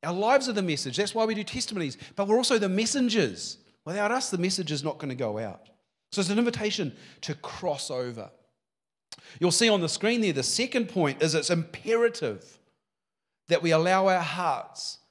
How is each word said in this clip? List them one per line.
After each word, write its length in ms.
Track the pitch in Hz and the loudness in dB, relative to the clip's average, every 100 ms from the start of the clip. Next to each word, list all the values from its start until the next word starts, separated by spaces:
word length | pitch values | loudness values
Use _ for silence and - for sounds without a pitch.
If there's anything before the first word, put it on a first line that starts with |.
Our 80 | 151 | -4
lives 380 | 175 208 269 262 | -2 4 4 4
are 20 | |
the 100 | 208 | -2
message. 360 | 185 151 135 123 | 0 -2 -4 -2
That's 180 | 202 226 | -2 0
why 80 | |
we 100 | 220 | 0
do 120 | 220 202 | 0 -4
testimonies. 520 | 240 - 208 156 123 - - | -6 -6 -4 -6 -6 -16 -6
But 100 | 202 | 2
we're 80 | 220 | 4
also 220 | 247 240 | 4 2
the 100 | 202 | 2
messengers. 920 | 185 226 285 247 214 143 92 - - _ _ - | 0 0 2 2 2 0 0 -12 -14 _ _ -10
Without 260 | 185 208 | -2 0
us, 180 | 247 - | 0 -2
the 80 | 185 | -2
message 360 | 180 190 160 | -2 -2 -4
is 100 | 147 | -4
not 140 | 139 - | -4 -6
gonna 180 | 147 123 | -8 -4
go 220 | 117 107 | -4 -4
out. 320 | 110 87 - _ _ _ _ | -6 -10 -18 _ _ _ _
So 80 | - | -4
it's 100 | 180 | 0
an 80 | 202 | 2
invitation 560 | 240 233 214 - 160 - - - | 0 0 -4 -2 -6 -8 -20 -16
to 140 | - 151 | -10 -10
cross 540 | - - 180 143 - | -10 -6 -4 -4 -6
over. 400 | 127 123 113 104 _ _ _ _ _ _ _ _ - - - | -6 -6 -8 -14 _ _ _ _ _ _ _ _ -20 -20 -2
You'll 120 | 175 | 0
see 180 | 170 233 | 4 4
on 100 | 208 | 4
the 80 | 165 | 2
screen 320 | - 208 240 | 0 0 2
there, 140 | 214 | 2
the 100 | 139 | 0
second 460 | 123 - 254 262 233 | -2 -2 0 0 -2
point 340 | - 151 135 | 0 0 2
is 100 | 160 | 2
it's 160 | 156 - | 2 2
imperative 1080 | 170 160 - - 226 233 233 139 98 - - _ _ _ _ _ _ _ _ _ | 0 -2 -8 -2 2 2 0 -6 -6 -12 -20 _ _ _ _ _ _ _ _ _
that 140 | 165 | 2
we 100 | 165 | 4
allow 380 | 160 170 190 196 | 4 4 4 4
our 100 | 185 | 2
hearts 800 | 165 156 175 127 - - - - _ | 0 -2 -2 -2 -4 -12 -12 -12 _